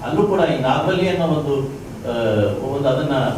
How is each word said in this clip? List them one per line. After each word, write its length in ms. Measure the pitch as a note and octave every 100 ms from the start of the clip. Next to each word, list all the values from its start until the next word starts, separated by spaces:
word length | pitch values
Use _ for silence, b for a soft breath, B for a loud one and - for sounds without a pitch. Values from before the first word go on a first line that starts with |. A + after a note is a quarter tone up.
| -
ಅಲ್ಲೂ 180 | E3
ಕೂಡ 160 | G#3 F#3
ಈ 220 | D#3+ D3
ನಾಗವಲ್ಲಿ 480 | - - D#3 F3+ F#3
ಅನ್ನೋ 160 | F3 E3
ಒಂದು, 560 | D#3 C#3+ C#3 C#3 - - - B2+
ಆ, 60 | A#2 A2+ G#2+ G2+ - C3+ C#3
ಒಂದು 140 | C#3+
ಅದನ್ನ 220 | E3 C#3+ C3 C3+